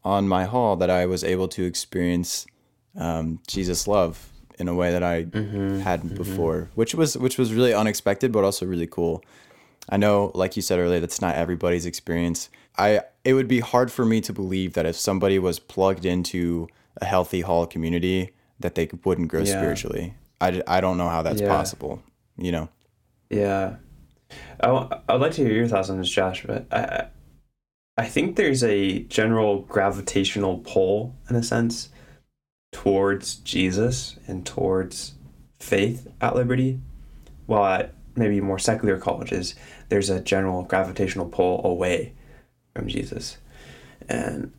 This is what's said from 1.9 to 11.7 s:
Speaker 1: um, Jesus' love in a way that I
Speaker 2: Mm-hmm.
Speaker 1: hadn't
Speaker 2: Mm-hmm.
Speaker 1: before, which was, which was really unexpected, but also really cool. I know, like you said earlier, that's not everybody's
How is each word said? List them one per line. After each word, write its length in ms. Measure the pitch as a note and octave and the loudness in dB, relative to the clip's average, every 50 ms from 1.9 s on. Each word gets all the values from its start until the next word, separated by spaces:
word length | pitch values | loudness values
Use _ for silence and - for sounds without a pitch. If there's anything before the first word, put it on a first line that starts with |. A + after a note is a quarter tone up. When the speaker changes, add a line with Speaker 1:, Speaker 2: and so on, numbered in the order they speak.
| - F#2 F2 F2 F2 F2+ F2 - - - - - _ _ _ _ _ _ _ _ _ | -4 -2 0 2 0 0 -2 -2 -6 -8 -8 -12 _ _ _ _ _ _ _ _ _
Speaker 1:
um, 420 | G3 - E2 E2 E2 D#2+ D#2+ D#2+ - _ | -6 -4 -2 -2 -2 -4 -4 -6 -8 _
Jesus' 400 | - - G2 F#2 F2+ F2 - - | -8 -6 -4 -2 -2 -2 -2 0
love 460 | G2+ G#2 G2+ F2+ E2 D#2 - - - - - - _ - - | 2 2 4 2 2 -2 -10 -18 -20 -20 -20 -20 _ -10 -6
in 100 | F2+ F2+ | -4 -2
a 60 | F2 | 0
way 160 | F2+ F2 F2 | 0 2 2
that 120 | F2 F2+ | 2 2
I 220 | F2+ F2 E2+ E2+ E2+ | 2 0 0 -2 -4
Speaker 2:
Mm-hmm. 560 | E2+ - G#2+ G#2+ G#2 G#2 G2+ G2 G2 G2 G2 | -4 -4 -6 -6 -4 -4 -4 -2 -2 -4 -2
Speaker 1:
hadn't 280 | F#2+ F#2 F2+ E2+ D#2+ E2 F#2+ | -2 -2 -2 -2 -2 -6 -6
Speaker 2:
Mm-hmm. 20 | |
Speaker 1:
before, 540 | F#2+ F2 G2 F#2+ F#2 E2 E2 D#2+ D#2+ E2+ - - | -6 -6 -4 -2 0 0 0 0 -2 -6 -6 -2
which 200 | A2 A2+ - - | -2 -2 0 2
was, 220 | D3 D#3+ C#3+ - | 0 0 0 0
which 220 | - B2 B2+ - - | -2 -2 -2 2 0
was 140 | B2+ A2+ A2 | 0 2 2
really 180 | A#2 B2+ B2 A2 | 2 4 4 4
unexpected, 580 | G#2 A2 G#2+ G2+ - - G2+ G2+ - - B2+ | 4 2 2 0 0 0 0 2 2 0 2
but 100 | G#2 G#2+ G2 | 4 4 4
also 200 | G2 G2 - F2+ | 4 2 0 -4
really 200 | F#2 F#2 E2+ E2 | -2 -2 -2 -4
cool. 360 | E2 - - E2+ E2 E2 - _ _ - - - _ - - - _ _ _ - - | -4 -2 -2 0 0 -2 -4 _ _ -20 -20 -20 _ -20 -20 -20 _ _ _ -6 -2
I 100 | - G2+ | 2 4
know, 320 | G#2 G#2 G#2 G2+ G2+ F#2+ - | 4 4 4 4 2 0 0
like 220 | - F#2 F#2 - | -2 -2 0 -2
you 60 | G#2+ | -4
said 160 | F#2 - F#2 F2+ | -2 0 2 2
earlier, 200 | F2 F2 F2+ E2+ | 4 2 2 2
that's 200 | E2 E2+ - - | 0 -2 -4 -2
not 160 | G2 F2 D#2 | -2 0 0
everybody's 500 | D2+ E2+ E2+ F2+ D#2+ - F2 | 0 0 -2 -2 0 0 0